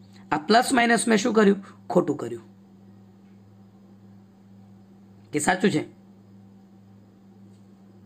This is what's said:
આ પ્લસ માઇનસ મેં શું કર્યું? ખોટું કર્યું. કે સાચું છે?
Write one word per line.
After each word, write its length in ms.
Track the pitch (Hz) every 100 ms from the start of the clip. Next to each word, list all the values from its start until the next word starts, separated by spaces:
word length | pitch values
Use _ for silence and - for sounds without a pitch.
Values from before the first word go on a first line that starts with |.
| - - -
આ 80 | 151
પ્લસ 340 | - 220 247
માઇનસ 360 | 254 233 233 233
મેં 100 | 220
શું 160 | 240
કર્યું? 260 | 220 202 196 - - -
ખોટું 260 | 180 - 143
કર્યું. 260 | 120 117 - - - - - - - - - - - - - - - - - - - _ - - - - - - - - -
કે 60 | 151
સાચું 320 | - 185 208
છે? 120 | 147 - - - - - - - - - - - - - _ - - - - - - - -